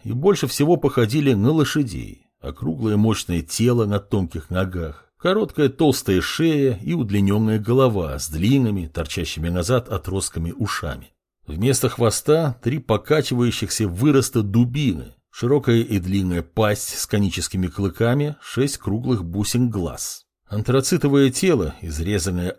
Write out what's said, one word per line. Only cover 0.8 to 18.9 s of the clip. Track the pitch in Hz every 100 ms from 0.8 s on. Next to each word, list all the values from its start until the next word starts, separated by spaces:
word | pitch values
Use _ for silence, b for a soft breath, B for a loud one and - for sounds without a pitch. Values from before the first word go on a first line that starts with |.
| 139 127 107 151 139
на | 98 117
лошадей. | 160 143 160 123 71 52 95 _ _
Округлое | - - 147 151 110 104
мощное | 110 104 - 85
тело | 78 - 117 120 104
на | 101
тонких | - 104 87 82 -
ногах, | 92 92 90 78 - _ _
короткая | 175 208 196 - 135
толстая | - 151 120 - 92
шея | - - 160 147 135 95
и | 143
удлиненная | 170 107 101 98 104 110 107
голова | 104 127 131 101 76 67
с | -
длинными, | 78 101 139 113 98 78
торчащими | - 78 - 78 78 85
назад | 90 85 123 -
отростками | 90 - 95 - 82 85
ушами. | - 104 - 76 65 - _ _ _ -
Вместо | 78 123 127 127
хвоста | - 117 - - 156 151 -
три | 120 143
покачивающихся | - 107 - 151 - 123 120 - 98 - 104
выроста | 87 147 139 - 113
дубины, | 101 113 120 139 135 80 58 - _
широкая | - 120 143 - 117
и | 113 101
длинная | 90 98 92 85
пасть | 80 - 104 101 - -
с | -
коническими | 104 98 92 - 92 90
клыками, | - 98 - 113 139 147 147
шесть | - 120 139 -
круглых | -